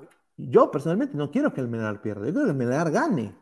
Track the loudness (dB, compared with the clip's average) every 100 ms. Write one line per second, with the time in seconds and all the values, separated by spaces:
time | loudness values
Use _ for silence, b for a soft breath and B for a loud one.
0 | -20 _ _ -14 2 4 4 2 -2 0
1 | -2 -2 -2 0 0 0 -4 -2 -4 -4
2 | -6 -4 -2 0 0 0 0 0 0 0
3 | 2 0 -2 -6